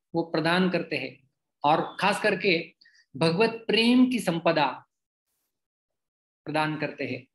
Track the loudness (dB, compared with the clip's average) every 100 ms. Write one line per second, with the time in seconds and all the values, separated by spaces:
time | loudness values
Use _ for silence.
0 | _ -6 -4 -2 0 2 2 0 -4 -8
1 | -8 -14 _ _ _ _ 0 2 0 -2
2 | -2 0 0 0 0 0 -2 _ _ _
3 | _ -2 0 2 0 -2 -2 0 4 6
4 | 4 2 -2 -2 0 0 -2 -4 _ _
5 | _ _ _ _ _ _ _ _ _ _
6 | _ _ _ _ -6 -2 -2 -4 -8 -8
7 | -10 -10 -14